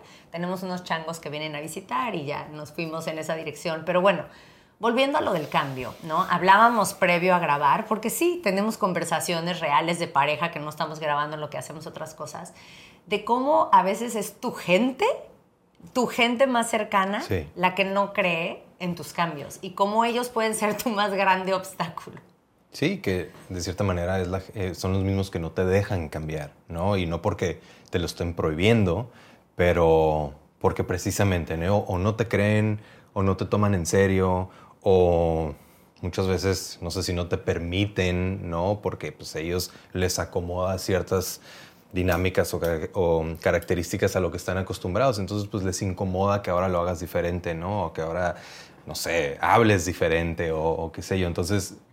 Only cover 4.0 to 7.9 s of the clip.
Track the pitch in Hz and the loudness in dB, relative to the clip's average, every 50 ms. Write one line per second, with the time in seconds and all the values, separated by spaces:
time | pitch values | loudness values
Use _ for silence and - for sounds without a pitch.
4 | 180 202 180 - - - - - - - - - _ _ _ _ 208 240 247 269 | 4 4 4 2 -2 -8 -14 -20 -20 -20 -20 -20 _ _ _ _ 0 2 2 4
5 | 269 277 285 302 - 269 202 165 147 135 - 165 151 139 131 127 127 110 - - | 2 2 2 0 0 2 0 -2 -2 -2 -2 -2 -2 -2 -4 -6 -8 -8 -10 -12
6 | - 160 156 170 185 - 180 - 170 190 190 208 226 240 247 220 190 180 - - | -8 -4 -2 0 0 0 0 2 6 6 8 8 8 8 6 4 2 0 2 2
7 | 196 175 175 170 170 185 180 175 170 151 143 143 147 139 151 185 208 - | 2 4 4 4 4 4 4 4 4 2 2 4 4 4 4 4 2 -2